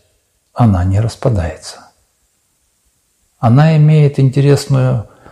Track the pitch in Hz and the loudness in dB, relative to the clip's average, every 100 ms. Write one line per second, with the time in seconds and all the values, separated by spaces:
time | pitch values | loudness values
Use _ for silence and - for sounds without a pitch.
0 | _ _ _ _ _ - 120 92 92 98 | _ _ _ _ _ -2 0 0 -2 -2
1 | 113 - 135 104 82 - - - - _ | -4 -6 -4 -4 -6 -10 -18 -20 -20 _
2 | _ _ _ _ _ _ _ _ _ _ | _ _ _ _ _ _ _ _ _ _
3 | _ _ _ _ 113 123 156 156 151 156 | _ _ _ _ 0 2 2 2 2 4
4 | 147 143 135 143 139 139 - 131 127 127 | 2 0 0 0 0 0 0 -2 -2 -4
5 | 101 _ - | -8 _ -20